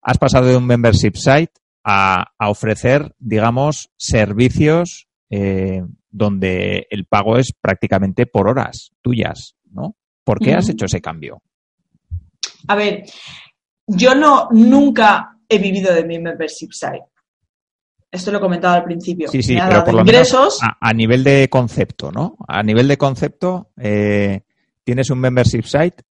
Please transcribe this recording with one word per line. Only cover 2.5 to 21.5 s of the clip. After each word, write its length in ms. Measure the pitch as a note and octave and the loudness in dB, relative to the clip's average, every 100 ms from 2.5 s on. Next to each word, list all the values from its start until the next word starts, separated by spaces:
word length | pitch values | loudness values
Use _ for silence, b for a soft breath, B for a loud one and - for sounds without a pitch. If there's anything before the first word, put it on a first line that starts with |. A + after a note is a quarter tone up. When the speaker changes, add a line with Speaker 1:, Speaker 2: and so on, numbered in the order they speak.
| G#2 A2+ G#2+ - C#3 - _ | -2 -4 -2 0 0 -2 _
Speaker 1:
digamos, 720 | A2 G#2+ A2 A#2+ C#3+ D3+ - _ | -4 0 0 0 -2 -4 -12 _
servicios, 1080 | - B2 G#2 G#2 B2+ - D3+ D#3+ F3 - _ _ _ | -2 0 0 2 0 2 0 0 -2 -10 _ _ _
eh, 540 | G2+ G2 F#2+ F#2+ F#2 F2+ - _ | -4 -2 -2 -4 -6 -10 -16 _
donde 800 | G#2 G#2 G2 F#2+ F#2 F#2 F#2+ - | -4 -2 0 -2 -2 -2 -4 -8
el 140 | G2+ F#2 | -12 -4
pago 320 | G#2 G2+ A2+ | -2 0 0
es 140 | C3 - | 0 -4
prácticamente 680 | - F#2+ - F#2+ G2 F#2 B2 | -4 -4 -2 -2 -2 -2 -2
por 200 | A2 G2 | 0 0
horas 440 | B2+ A#2 - - _ | 0 -4 -10 -20 _
tuyas, 540 | - B2 E2+ - - _ _ | -6 -4 -4 -8 -18 _ _
¿no? 240 | - C#3 - _ _ | -12 -12 -14 _ _
¿Por 160 | - G3+ | -4 -2
qué 140 | A3 | 0
has 120 | - F#3 | 0 -2
Speaker 2:
Ujú. 60 | |
Speaker 1:
hecho 120 | - F#2+ | -4 -4
ese 160 | - | -6
cambio? 400 | - D#2+ D2 - _ _ _ _ _ _ _ - _ _ - _ - | -8 -14 -16 -18 _ _ _ _ _ _ _ -16 _ _ -16 _ -4
Speaker 2:
A 80 | G3+ | -2
ver, 280 | G#3 - - B B B B _ _ _ - | 0 -4 -12 B B B B _ _ _ -6
yo 280 | F3+ B3 C4+ | 2 4 4
no, 320 | D4+ C#4 - | 4 4 4
nunca 840 | A3+ A#3 C#4 C#4+ A3+ A3 F#3+ - _ _ | 4 6 6 4 4 2 2 -2 _ _
he 80 | G#3+ | 0
vivido 360 | F#3 F#3+ F#3+ | 0 -2 0
de 120 | E3+ E3 | 0 0
mi 140 | E3+ | -6
membership 500 | E3+ E3 D#3 - D#3 | -8 -8 -10 -10 -18
site. 320 | - C#3 C3+ - _ _ _ _ _ _ _ _ _ _ | -12 -10 -10 -18 _ _ _ _ _ _ _ _ _ _
Esto 220 | F3+ F#3 | -12 -6
lo 60 | G3+ | -4
he 40 | |
comentado 340 | G3 F3 F#3 F3 | -2 -2 2 0
al 80 | F3 | 0
principio. 420 | E3+ F3+ F3 D#3 | -10 -8 -8 -4
Speaker 1:
Sí, 140 | C3+ | -4
sí, 120 | A#2+ B2 | 0 0
Speaker 2:
Me 60 | |
ha 40 | - | 2
Speaker 1:
pero 120 | G#2 | 2
Speaker 2:
dado 60 | - | 2
Speaker 1:
por 80 | A2+ | 4
lo 100 | F#3 | 6
menos 240 | A#3 B3+ | 6 4
Speaker 2:
ingresos. 300 | B3+ C4+ - | 4 2 2
Speaker 1:
a, 140 | A2+ - | -4 -2
a 140 | A2+ | -2
nivel 300 | A2+ A2 B2+ | 0 2 2
de 260 | C3+ C#3 | 4 4
concepto, 600 | C3 | 4